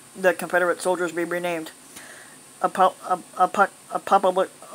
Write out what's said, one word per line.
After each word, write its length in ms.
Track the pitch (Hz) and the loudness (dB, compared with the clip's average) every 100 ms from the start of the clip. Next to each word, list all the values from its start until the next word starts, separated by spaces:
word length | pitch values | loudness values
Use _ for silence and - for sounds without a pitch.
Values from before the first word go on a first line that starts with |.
| - - | -20 -2
the 140 | 185 | 0
Confederate 480 | 175 175 175 175 165 | 0 0 0 0 0
soldiers 300 | 185 175 175 | -2 -2 -2
be 120 | 160 | -4
renamed. 460 | 170 175 175 165 156 - - - - - - - - - | -4 -4 -4 -6 -8 -16 -20 -20 -20 -20 -20 -20 -20 -4
Apo-, 340 | 180 - 185 - - | -4 2 2 2 -6
ap-, 140 | 180 - - | -6 -6 0
apo-, 340 | 180 - 190 - - | 0 2 0 0 -10
apoplectic, 580 | 180 - 196 196 185 190 - - | -8 2 2 4 0 -2 -4 -14